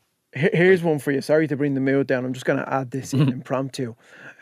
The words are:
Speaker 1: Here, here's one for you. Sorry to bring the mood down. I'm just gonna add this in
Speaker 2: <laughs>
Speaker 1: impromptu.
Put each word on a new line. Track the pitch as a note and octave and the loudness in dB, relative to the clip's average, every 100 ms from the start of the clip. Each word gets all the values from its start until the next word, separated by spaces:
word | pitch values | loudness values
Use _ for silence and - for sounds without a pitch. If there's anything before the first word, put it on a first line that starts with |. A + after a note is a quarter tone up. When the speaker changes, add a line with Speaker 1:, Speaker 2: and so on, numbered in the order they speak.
| _ _ _ | _ _ _
Speaker 1:
Here, | C3 E3 | -2 0
here's | D#3 F3+ F#3+ | 4 4 4
one | E3+ D3+ | 2 0
for | D3 | 0
you. | C#3 | -2
Sorry | A#2+ D3+ D#3 | 2 2 2
to | C#3 | 0
bring | C#3+ | 0
the | C3+ | 0
mood | C3+ C#3 C3+ | 2 0 2
down. | C3 B2+ | -2 -2
I'm | |
just | C3 - | -4 -2
gonna | C#3 - | -2 -2
add | C3+ B2+ | -4 -4
this | C3+ A#2 | -8 -2
in | C3 C#3 | 2 2
Speaker 2:
<laughs> | |
Speaker 1:
impromptu. | B2+ - C3 C3+ - B2 A2 _ - - - | 0 -4 -4 -4 -6 -8 -8 _ -20 -20 -20